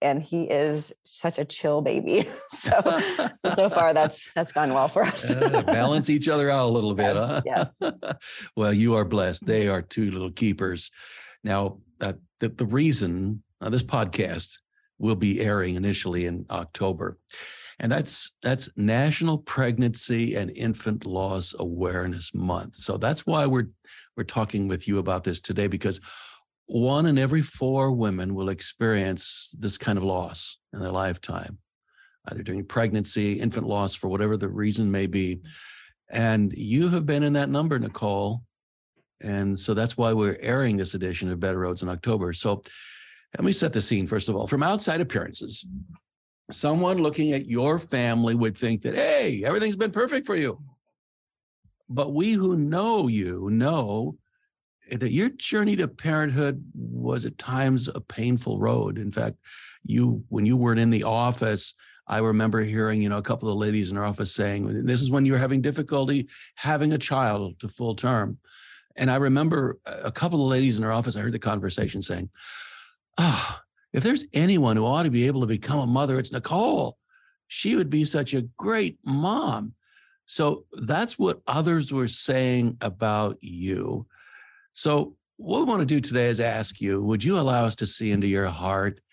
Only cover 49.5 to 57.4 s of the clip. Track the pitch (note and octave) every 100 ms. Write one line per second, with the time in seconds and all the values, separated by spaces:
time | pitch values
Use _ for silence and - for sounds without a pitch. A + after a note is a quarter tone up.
49.5 | G#3 G#3+ G3 A3 G3+ B3 C4+ - F#3 C3+
50.5 | - - _ _ _ _ _ _ _ _
51.5 | _ _ _ - B2 C#3+ D3 G#3 G#3 F#3+
52.5 | E3+ D3 F3 A3 A3 B2+ G#2+ F2+ F#2 G2
53.5 | A2+ C#3 D#3+ G#2+ G#2+ C#3 - _ _ _
54.5 | _ _ _ - A#2 B2 D#3 A#3+ - -
55.5 | G#3+ G#3 G3+ G#3 - D#3+ D#3 D3+ C3+ C#3+
56.5 | C#3 B2+ - A#2 A#2+ B2 B2 A#2+ -